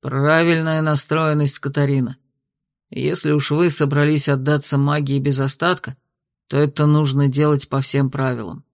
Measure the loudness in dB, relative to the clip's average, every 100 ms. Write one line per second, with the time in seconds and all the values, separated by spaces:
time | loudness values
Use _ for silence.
0 | -6 -2 2 2 2 2 0 -2 0 0
1 | 0 0 0 0 0 -2 -6 -2 0 0
2 | -2 -6 _ _ _ _ _ _ _ -6
3 | -4 -2 0 0 0 0 2 2 2 2
4 | 2 2 0 0 0 0 2 2 0 0
5 | -2 -2 -2 -2 -2 0 -2 -2 -6 -16
6 | _ _ _ _ _ 0 0 2 2 4
7 | 2 2 0 2 2 0 0 -2 0 2
8 | 0 -2 -4 -4 -8 -14 -18